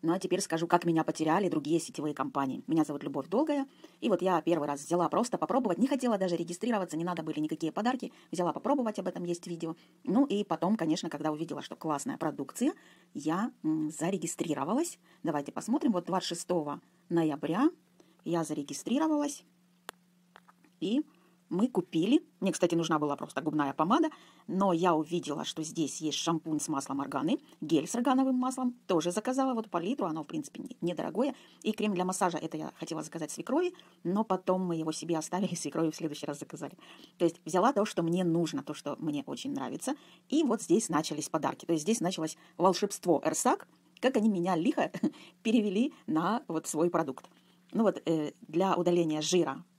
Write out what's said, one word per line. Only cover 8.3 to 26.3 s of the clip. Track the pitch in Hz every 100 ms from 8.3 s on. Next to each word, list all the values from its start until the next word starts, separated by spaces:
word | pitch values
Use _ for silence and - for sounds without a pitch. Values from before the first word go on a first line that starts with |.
Взяла | 165 175
попробовать, | 156 - 294 233 208
об | 185
этом | 180
есть | 175 170 -
видео. | 170 165 160 - _
Ну | - 190 285
и | 202
потом, | 208 160 175 220
конечно, | 160 156 165
когда | - 156
увидела, | 151 165 147
что | - -
классная | 160 147 135 139
продукция, | 165 147 139 - 254 370 - - _
я, | - 151 165 233 -
м, | 156 156 156
зарегистрировалась. | - 165 190 170 - - 139 139 233 339 - _ -
Давайте | 156 147 143
посмотрим. | - - 269 311
Вот | 180 175
двадцать | 180 -
шестого | 170 - 180 147 147 _ _ _
ноября | 170 160 147 147 175 294 - _ _ - _
я | - 170
зарегистрировалась. | 160 151 - 143 - 240 320 302 294 285 - _ _ _ - - _ _ _ - _ - _ _
И | 175 247 311 _ _ _ _
мы | 165 247
купили, | 196 175 165 185 294 - _
мне, | 190
кстати, | 139 175
нужна | 170 165 160
была | 147
просто | 143 147 -
губная | 156 151 143
помада, | 139 160 269 320 - - - -
но | 185 196
я | 170 185 160
увидела, | 156 170 143 143
что | 151 -
здесь | 156 - 147 -
есть | 156 143
шампунь | -